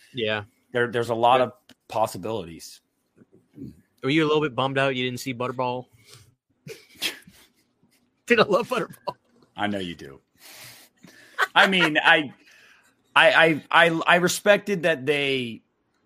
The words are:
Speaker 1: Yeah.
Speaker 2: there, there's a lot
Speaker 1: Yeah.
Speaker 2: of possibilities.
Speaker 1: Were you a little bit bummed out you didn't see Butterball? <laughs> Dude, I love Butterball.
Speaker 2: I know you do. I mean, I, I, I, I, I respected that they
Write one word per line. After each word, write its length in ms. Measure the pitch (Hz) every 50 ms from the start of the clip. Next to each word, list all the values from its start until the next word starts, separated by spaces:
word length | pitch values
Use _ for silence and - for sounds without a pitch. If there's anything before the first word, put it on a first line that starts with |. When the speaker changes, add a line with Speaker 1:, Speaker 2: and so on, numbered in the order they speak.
| _ _
Speaker 1:
Yeah. 320 | - 127 110 107 107 104 101 - _ _ _ _
Speaker 2:
there, 160 | - 120 120 117
there's 200 | 104 120 117 113
a 40 | 117
lot 260 | 113 117 123 131 131
Speaker 1:
Yeah. 60 | 127
Speaker 2:
of 60 | 113 - _ _ _ _ _ _ -
possibilities. 920 | - 110 110 - - 92 85 107 113 107 85 85 82 78 - - - - _ _ _ _ _ _ _ _ _ _ _ _ _ _ _ - - - - _ _ _ _ _
Speaker 1:
Were 80 | - 135
you 140 | 151 160 156
a 40 | 147
little 140 | 151 156
bit 120 | 151 147 120
bummed 240 | 127 131 135 135 135
out 160 | 135 139 135
you 80 | 127 127
didn't 160 | 127 123 120
see 140 | - 135 123
Butterball? 520 | 117 123 127 123 127 127 123 123 127 127 _ _ _ _ _ - - - _ _ _ _ _ _ _ _
<laughs> 0 | - - - - _ _ - - - - - _ - _ _ _ _ _ _ _ _ _ _ _ _ _ _ _ _ _ _ _
Dude, 140 | - 240 220
I 40 | -
love 240 | 214 190 240 233 -
Butterball. 460 | 254 220 165 - - _ _ - - _ _ _ _ _ _ _ _
Speaker 2:
I 100 | - 104
know 120 | 104 101 98
you 160 | 95 87 85
do. 260 | 71 - 69 69 - _ _ _ _ - - - - - - - - - _ _ _ - - _ - - - _ - - - -
I 120 | 175 202
mean, 320 | 196 185 180 165 156 151 151
I, 340 | - 151 165 160 147 113 - _ _ _ _ _ _ _ _ _ _ _ _ _ _ _ _
I, 160 | 147 160 156
I, 320 | 123 151 165 165 156 131 - _ - 160 170 170
I, 120 | 165 165 -
I 80 | - 175
respected 680 | 180 175 175 - - - 208 202 202 202 208 202 175 156
that 200 | 170 160 127 127
they 580 | 147 147 143 143 139 135 131 123 117 110 - _ _ _ _ _ _ _ _ _